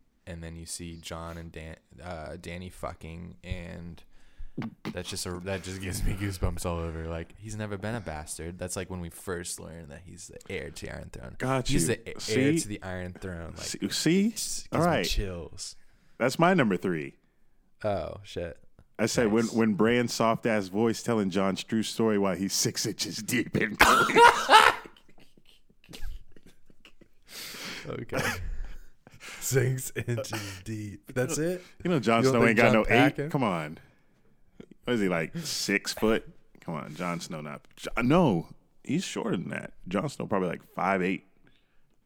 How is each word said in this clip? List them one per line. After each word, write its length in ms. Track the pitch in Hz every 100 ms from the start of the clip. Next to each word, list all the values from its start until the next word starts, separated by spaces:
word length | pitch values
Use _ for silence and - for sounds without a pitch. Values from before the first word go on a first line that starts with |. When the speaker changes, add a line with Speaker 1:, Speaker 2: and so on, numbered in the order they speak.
| _ _ -
Speaker 1:
And 160 | 85
then 140 | 82 82
you 100 | 82
see 300 | - 85 82
Jon 380 | - 82 82 82
and 120 | 82
Dan-, 260 | 82 80 - _ -
uh, 340 | 90 82 73 76
Dany 320 | - 87 92
fucking, 680 | - - - 80 82 87 -
and 600 | 90 90 87 87 85 85 - - - - - - 113 - -
that's 160 | 90 90
just 160 | 95 95
a, 140 | 90
that 180 | 92 95
just 180 | 90 95
gives 240 | 95 92
me 80 | 95
goosebumps 540 | 98 101 92 92 87 90
all 120 | 85
over. 280 | 82 80 80
Like, 280 | 82 85 -
he's 180 | 107 107
never 200 | 107 101
been 160 | 104
a 60 | 117
bastard. 580 | 80 76 76 - 82 90
That's, 180 | 90 -
like, 140 | 90
when 100 | 92
we 80 | 85
first 500 | - - 87 87 -
learned 300 | 87 82 76
that 120 | 71
he's 240 | 87 175 -
the 240 | - -
heir 160 | 92 71
to 160 | - -
the 80 |
Iron 140 | - -
Throne. 260 | - - -
Speaker 2:
Got 300 | 127 131 127
Speaker 1:
He's 200 | 139 165
Speaker 2:
you. 60 | -
Speaker 1:
the 40 | -
he-, 80 | -
Speaker 2:
See? 140 | - 113
Speaker 1:
heir 100 | 139 165
to 100 | 107
the 140 | 104
Iron 320 | 92 92 90 87
Throne. 360 | 95 85 82 82
Like, 80 | -
Speaker 2:
See? 220 | - 101
See? 420 | - 156 185 214
Speaker 1:
just 380 | - - - -
gives 140 | 135
Speaker 2:
All 60 | 170
Speaker 1:
me 60 | 135
Speaker 2:
right. 80 | 90
Speaker 1:
chills. 680 | - 98 87 78 - - - - - - -
Speaker 2:
That's 200 | 123 -
my 140 | 170
number 240 | 190 113 90
three. 400 | 98 82 69 - _ _ - _ _ -
Speaker 1:
Oh, 340 | 107 95 78 80
shit. 360 | 101 92 85 - - - - -
Speaker 2:
I 60 | 117
said 240 | - 113
when, 140 | 110
Speaker 1:
Nice. 100 | 113
Speaker 2:
when 200 | 113 113
Bran's 380 | 92 110 123 117
soft 320 | - 113 113
ass 220 | 120 107 95
voice 380 | 98 117 107
telling 260 | - 113 95
Jon's 320 | 95 98 92
true 220 | - 113
story 340 | 104 - 110 104
while 160 | 98
he's 180 | 87 98
six 320 | - 120 -
inches 340 | 113 92 - -
deep 380 | 214 120 - -
in 200 | - 214
<laughs> 40 | - 1077 1077 311 480 - - 440 453 - - - - - - - - - - - - - - - - - - - - - - - - - - - - - - - -
Speaker 1:
Okay. 300 | - 113 135
<laughs> 1160 | - 95 90 - - - - - - - - -
Six 520 | - 127 127 131 - 117
inches 640 | 117 117 - 110 101 95
deep. 480 | - 110 104 92 -
That's 240 | 127 127 147
it? 240 | 165 180 - -
Speaker 2:
You 80 | 180
know 100 | 165
Jon 180 | 110 113
Speaker 1:
You 60 |
don't 80 | 131
Speaker 2:
Snow 80 | 120
Speaker 1:
think 80 | 117
Speaker 2:
ain't 60 | 110
got 60 |
Speaker 1:
Jon 80 | 117
Speaker 2:
no 100 | 110
Speaker 1:
Pack 280 | 107 113 127 -
Speaker 2:
eight? 40 |
Speaker 1:
him? 60 | 147
Speaker 2:
Come 120 | 147
on. 340 | 117 85 76 80 - _ _ _ _ _ - - - -
What 100 | -
is 60 | 120
he, 80 | 95
like, 280 | 85 80 170
six 540 | 151 - - 98 -
foot? 360 | - 110 113 - - - -
Come 140 | -
on, 200 | 78 62
Jon 260 | 76 90 85
Snow 200 | - 80
not. 260 | 76 71 - -
Jon, 320 | - - 123
no, 400 | 165 156 87 - - _ _
he's 200 | - 156
shorter 320 | - - - 113
than 120 | -
that. 220 | - - - -
Jon 220 | 98 143
Snow 180 | - 123
probably, 220 | 101 87
like, 140 | 76 -
five 280 | - 90 98
eight. 240 | 90 95 - _ - _ _ _ _ _